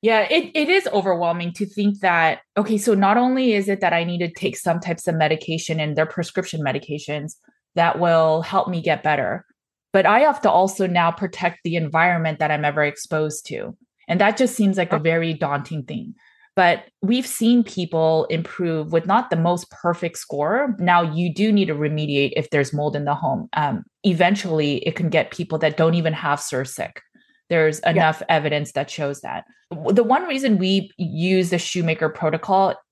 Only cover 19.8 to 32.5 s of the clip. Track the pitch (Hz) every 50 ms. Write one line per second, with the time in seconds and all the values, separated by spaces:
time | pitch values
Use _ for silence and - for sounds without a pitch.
19.8 | - 175 170 - - 165 - - - - 160 143 147 156 202 254 294 277 208 -
20.8 | 175 175 175 175 170 165 151 165 175 175 156 185 208 220 208 202 190 170 156 143
21.8 | 151 147 156 151 151 147 143 139 139 131 - - 151 - - 147 139 131 - 147
22.8 | 147 151 139 147 143 143 147 165 - 135 - - - - - 156 151 143 139 -
23.8 | - _ _ _ - 208 175 165 175 175 208 202 - 180 160 156 151 147 143 -
24.8 | - 165 160 - 170 165 165 160 - - - - 175 - 160 151 165 156 151 -
25.8 | 160 165 165 175 160 160 156 151 - 151 143 143 - - - 127 135 131 - -
26.8 | - - _ - _ _ _ _ _ _ _ _ _ _ 170 165 160 156 151 156
27.8 | - 170 165 185 165 156 156 - - - 160 156 147 151 151 147 147 - - 139
28.8 | 143 - - - 151 139 143 139 - 57 - - - _ _ _ _ _ 175 151
29.8 | 156 - 196 220 233 214 254 302 370 349 285 269 269 254 214 180 185 185 190 196
30.8 | 190 - _ - 190 160 - 156 170 185 190 185 180 175 180 170 170 - - 185
31.8 | 170 165 160 156 165 156 156 - 170 156 156 160 - -